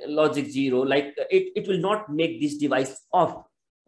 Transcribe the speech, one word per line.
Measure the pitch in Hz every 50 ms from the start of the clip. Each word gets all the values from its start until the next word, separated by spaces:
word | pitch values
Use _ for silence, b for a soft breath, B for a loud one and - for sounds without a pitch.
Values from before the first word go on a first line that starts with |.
| -
uh, | 139
logic | 151 156 156 147 127 143 135 113
zero. | 123 135 139 135 123 123 131
Like, | 139 135 143 143 - - -
uh, | 135 -
it, | 185 190 185 - -
it | 208 - 202
will | 190 170
not | 165 196 214 208 - 143 147
make | 156 165 160 - -
this | 147 147 143
device | - 147 139 131 131 135 135 - - _ - -
off. | 185 165 - - - - _ _ _ _ _ _ _ _